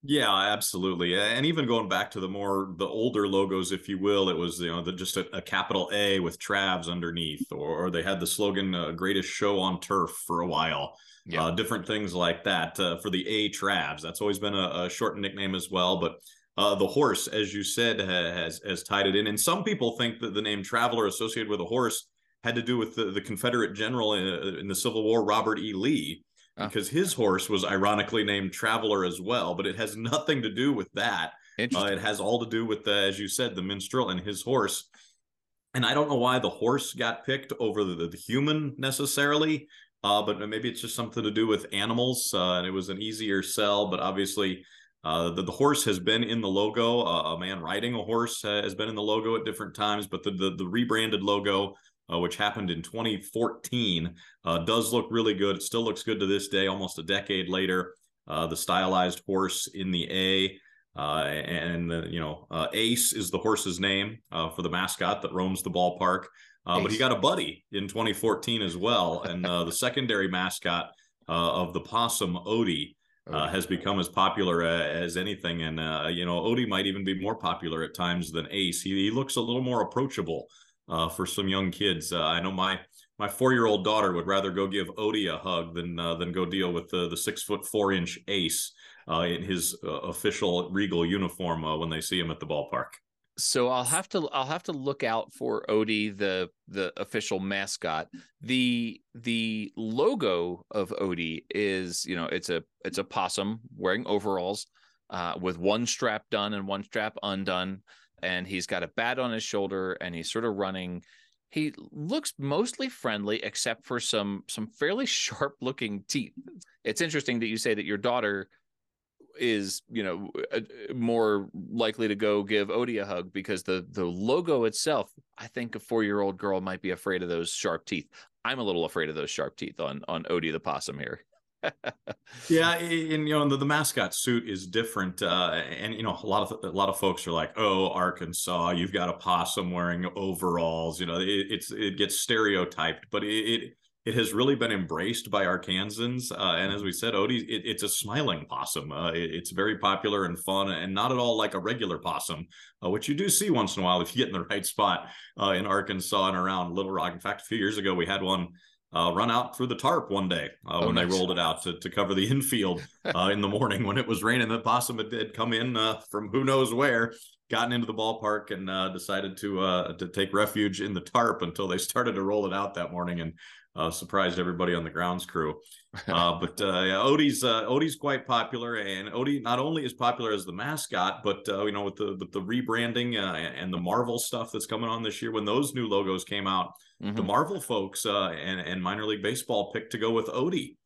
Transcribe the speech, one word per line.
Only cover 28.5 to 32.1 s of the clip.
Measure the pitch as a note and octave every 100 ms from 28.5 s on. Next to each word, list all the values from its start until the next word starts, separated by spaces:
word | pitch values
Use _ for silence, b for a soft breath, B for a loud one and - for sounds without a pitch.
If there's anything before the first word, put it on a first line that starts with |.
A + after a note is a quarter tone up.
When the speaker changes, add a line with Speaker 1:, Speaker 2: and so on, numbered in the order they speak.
Speaker 1:
Traveler | - A2 A2+ G#2+ G2+ F2+
as | F2
well, | F#2 A#2+ F2 F2
but | G2
it | F#2+
has | A2 G#2
nothing | A2+ D3+ D3+ C#3+
to | A2+
do | G2 C3+
with | B2 F2+ G2+
that. | A2+ F#2+ E2 - B -
Speaker 2:
Interesting. | A#2+ F2+ G2+
Speaker 1:
Uh, |
it | F#2+
has | G#2+